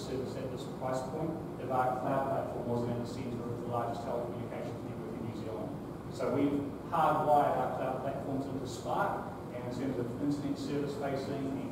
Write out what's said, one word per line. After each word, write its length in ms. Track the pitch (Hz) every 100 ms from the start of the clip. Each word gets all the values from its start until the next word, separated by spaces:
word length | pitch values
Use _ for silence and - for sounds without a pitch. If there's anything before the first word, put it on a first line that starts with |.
service 320 | - 131 -
at 160 | - -
this 160 | - - -
price 160 | 131 131 131
point 160 | 156 165 - - -
if 80 | 127
our 240 | 131 127 127
cloud 320 | 135 135 135
platform 320 | 120 - 123 120
wasn't 240 | 117 120
at 160 | 120 120
the 40 |
centre 240 | - 120 120
of 160 | 117 117
the 80 | 120
largest 320 | 120 117 -
telecommunications 800 | - 120 120 113 113 117 - -
network 320 | - - 110
in 80 | 113 110
New 80 | 107 110
Zealand. 240 | 110 - - - - -
So 240 | - -
we've 240 | 139 143 143 - - -
hardwired 640 | 165 156 151 147 147 -
our 160 | - - 127
cloud 240 | 127 -
platforms 480 | - - - 131 -
into 160 | - -
Spark, 640 | - - - - - - - -
and 80 | 120
in 100 | 120 123
terms 160 | 135 123
of 80 | 120 -
internet 400 | 143 143 143 -
service 400 | - 143 139 -
facing 560 | 135 135 139 139 135
and 160 | 135 -